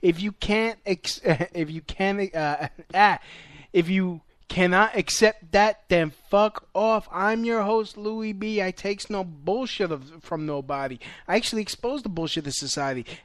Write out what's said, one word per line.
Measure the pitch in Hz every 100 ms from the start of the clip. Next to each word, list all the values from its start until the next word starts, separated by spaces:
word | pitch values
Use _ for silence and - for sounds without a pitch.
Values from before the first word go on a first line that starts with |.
If | 180 165
you | 202
can't | 202 - 214 226 220
ex-, | - 190 - -
<laughs> |
if | - 160 175 175 156
you | 160
can't, | 151 - 196 196 190
uh, | 165 151 143 151 -
<laughs> | 165
ah, | 185 202 175 - - - - -
if | 190 170
you | 190 185 170 _ _ _
cannot | - 180 180 214 214
accept | 175 - 220 214 165
that, | 196 208 208 _
then | 175 160 - -
fuck | 202 214 - _
off. | - 220 220 -
I'm | 170 202 226
your | 233 226
host, | 202 226 214 -
Louis | 208 220 220
B. | 202 214 214
I | 185
takes | 185 196 202 -
no | 208
bullshit | 185 151 147 208 254 - 190
of, | 156 131 160
from | - 165 156
nobody. | 143 135 143 139 127 - - -
I |
actually | 196 233 220
expose | 208 - 233 277
the | 220
bullshit | 170 160 170 143
of |
society | 131 139 - 139 131 117 -